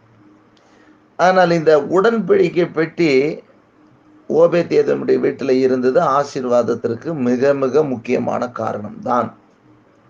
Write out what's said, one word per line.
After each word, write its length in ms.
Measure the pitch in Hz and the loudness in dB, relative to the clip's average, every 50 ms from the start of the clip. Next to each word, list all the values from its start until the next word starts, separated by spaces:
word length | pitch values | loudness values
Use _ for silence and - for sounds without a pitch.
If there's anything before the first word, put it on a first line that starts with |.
| _ _ _ _ _ _ _ _ _ _ _ _ _ _ _ _ _ _ _ _ _ _ _ | _ _ _ _ _ _ _ _ _ _ _ _ _ _ _ _ _ _ _ _ _ _ _
ஆனால் 340 | - 165 180 185 185 180 170 | 0 2 2 4 4 4 4
இந்த 280 | 170 170 151 156 156 151 | 2 2 4 4 4 4
உடன்படிக்கை 920 | 147 - 160 185 196 233 226 226 185 175 202 196 185 165 151 165 175 170 - | 4 2 0 2 2 2 2 0 0 2 2 2 2 2 0 0 -2 -2 -2
பெட்டி 680 | 151 165 160 - - 170 156 135 131 139 156 175 - - _ _ _ _ _ _ _ _ _ _ _ _ _ _ _ _ - | -2 -4 -2 -2 0 0 2 2 2 2 0 -2 -8 -12 _ _ _ _ _ _ _ _ _ _ _ _ _ _ _ _ -2
ஓபேத் 440 | 139 151 165 170 160 175 165 165 151 | 2 4 4 4 4 0 0 0 0
ஏதோமுடைய 460 | 147 143 147 143 139 135 127 131 131 | 0 0 0 -2 -2 0 0 0 0
வீட்டுல 300 | 127 143 143 - - 135 | 0 -2 -4 -4 -2 0
இருந்தது 500 | 131 131 131 127 127 127 120 127 131 175 | 0 2 2 2 0 0 0 0 2 2
ஆசீர்வாதத்திற்கு 1120 | 170 147 135 143 143 143 - 143 123 123 120 120 117 120 120 - - 117 113 113 117 147 165 | 2 2 2 0 -2 -2 -6 -8 -4 -2 0 0 0 0 -2 -4 -4 -6 -6 -6 -8 -8 -6
மிக 400 | 143 123 123 123 123 131 143 143 | -4 -2 -2 0 0 2 0 0
மிக 280 | 139 135 131 123 151 156 | 0 0 0 0 0 0
முக்கியமான 640 | 139 127 110 107 120 123 127 120 - - 110 120 | 0 -4 -8 -6 -4 -4 -2 -2 -4 -4 -4 -6
காரணம்தான். 840 | 123 - - 110 110 107 104 104 104 - - - 123 123 120 113 110 - - _ _ _ _ _ _ _ _ _ _ _ _ _ | -6 -8 -8 -6 -6 -6 -8 -10 -12 -14 -10 -6 -2 -2 -2 -2 -4 -8 -14 _ _ _ _ _ _ _ _ _ _ _ _ _